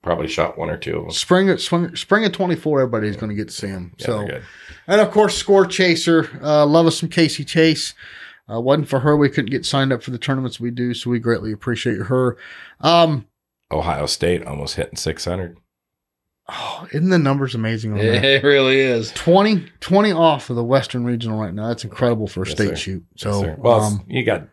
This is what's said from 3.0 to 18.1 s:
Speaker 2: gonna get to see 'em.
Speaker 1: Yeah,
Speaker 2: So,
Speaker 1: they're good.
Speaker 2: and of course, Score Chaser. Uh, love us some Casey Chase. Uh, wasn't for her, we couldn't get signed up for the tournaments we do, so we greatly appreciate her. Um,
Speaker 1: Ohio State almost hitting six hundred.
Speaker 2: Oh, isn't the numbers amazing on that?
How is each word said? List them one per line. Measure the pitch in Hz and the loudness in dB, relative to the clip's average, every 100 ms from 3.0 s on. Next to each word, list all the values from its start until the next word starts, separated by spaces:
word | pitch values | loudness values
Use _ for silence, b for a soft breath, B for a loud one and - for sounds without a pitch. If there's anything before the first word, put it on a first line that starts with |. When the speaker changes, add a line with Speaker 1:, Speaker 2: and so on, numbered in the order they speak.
| 107 104 | -4 -6
Speaker 2:
gonna | 110 | -8
get | 104 104 | -8 -8
to | |
see | - 101 | -10 -10
'em. | 95 90 _ | -10 -12 _
Speaker 1:
Yeah, | - | -6
Speaker 2:
So, | 107 | -4
Speaker 1:
they're | 104 | -6
good. | - B B B B - | -10 B B B B 0
Speaker 2:
and | 202 | 2
of | 208 | 4
course, | 214 214 - | 4 2 0
Score | - 196 180 | 4 4 4
Chaser. | - 185 165 - 165 156 - | 2 2 2 4 2 2 -6
Uh, | 147 151 147 | 2 4 6
love | 160 165 | 6 4
us | - | 2
some | 170 | -2
Casey | - 156 - | 2 0 0
Chase. | 139 160 160 156 - - B B B B - | -4 2 4 2 -4 -12 B B B B -10
Uh, | 110 | -4
wasn't | 123 147 147 | 2 0 2
for | 135 | 0
her, | 139 147 | 2 4
we | 143 | 4
couldn't | 147 107 | 0 -4
get | 127 - | -4 -2
signed | 139 135 | 0 0
up | 123 | -2
for | - | -4
the | 120 | -8
tournaments | - 135 127 - | -4 -2 -4 -6
we | 120 | -8
do, | 120 123 | -4 -4
so | 120 123 | -4 -2
we | 120 | -2
greatly | 117 110 107 | 0 -2 -4
appreciate | 104 - 113 123 104 | -8 -6 -2 -2 -4
her. | 101 127 127 120 B B B B | -2 0 0 -2 B B B B
Um, | 156 170 165 143 - _ _ _ _ | 4 6 4 2 -6 _ _ _ _
Speaker 1:
Ohio | 78 76 73 73 | -4 -2 -4 -4
State | - 85 90 - | -2 0 0 -4
almost | 71 71 - | -10 -8 -8
hitting | 76 - | -8 -6
six | 80 76 - | -8 -6 -6
hundred. | 90 87 85 _ _ _ _ _ _ _ _ - | -6 -8 -14 _ _ _ _ _ _ _ _ -16
Speaker 2:
Oh, | - - - - | -12 -12 -12 -8
isn't | 147 180 | -2 2
the | 180 | 2
numbers | 139 139 135 | 2 0 -2
amazing | 120 110 113 110 | -4 -4 -4 -4
on | 104 | -2
that? | 110 | 0